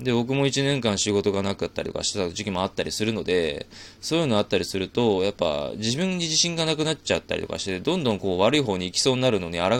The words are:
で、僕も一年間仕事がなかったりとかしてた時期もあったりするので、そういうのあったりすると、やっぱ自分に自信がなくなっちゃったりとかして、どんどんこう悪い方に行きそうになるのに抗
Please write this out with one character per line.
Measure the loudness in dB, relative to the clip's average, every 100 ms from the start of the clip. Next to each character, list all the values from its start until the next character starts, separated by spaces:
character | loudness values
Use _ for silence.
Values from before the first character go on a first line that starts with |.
で、 | 0
僕 | 0 2
も | 0 0
一 | 2
年 | 0 0
間 | 0 0
仕 | 2
事 | 2 2
が | 0
な | -2
か | -2 -4
っ |
た | -4
り | -6
と | -4
か |
し | -4
て | -2
た | -4
時 | -2
期 | -4
も | -2
あ | -2
っ |
た | -2
り | -4
す | -2
る | 0
の | 0
で、 | 0 0 0 -4 -10 -16 -20 -14
そ | -2 0
う |
い |
う | 2
の | 2
あ |
っ | 2
た | 0
り |
す | 0 -4
る | -2
と、 | 0 2 4
や | 0
っ |
ぱ | 0 0 0 -4 -4
自 | -4 -2
分 | -2
に | -2
自 | -2 0
信 | 0 0
が |
な | -2
く | 0
な | -2
っ | -4
ち | 0
ゃ | -2
っ |
た | 0 -6
り |
と | -4
か | -6
し |
て、 | -4 -2
ど | 0 0
ん |
ど | 0
ん | 0
こ | 0 4
う |
悪 | 4 4
い |
方 | 2 -2
に | -2
行 |
き | 0
そ | 2
う | 2
に |
な | 2
る | 0
の | -2
に | 0
抗 | 2 4